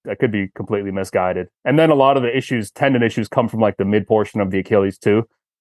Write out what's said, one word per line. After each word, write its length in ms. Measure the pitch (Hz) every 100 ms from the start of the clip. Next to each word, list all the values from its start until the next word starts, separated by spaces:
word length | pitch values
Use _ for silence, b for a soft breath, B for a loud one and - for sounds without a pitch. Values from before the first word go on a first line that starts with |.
| 117
I 60 |
could 160 | 101 127
be 180 | 104 95
completely 380 | - 101 104 98
misguided. 560 | 95 95 98 92 92 90 _
And 140 | 127 147
then 120 | 160
a 40 | 143
lot 200 | 135 139
of 40 |
the 140 | 120 131
issues, 340 | - 123 104
tendon 320 | - 139 127
issues, 240 | 113 120 107
come 220 | - 117
from, 100 | 110
like, 180 | 107 -
the 60 | 98
mid 200 | 107 95
portion 340 | 110 101 110
of 120 | 98
the 80 | 95
Achilles 380 | 90 104 98 -
too, 280 | 117 107 113 _ _ _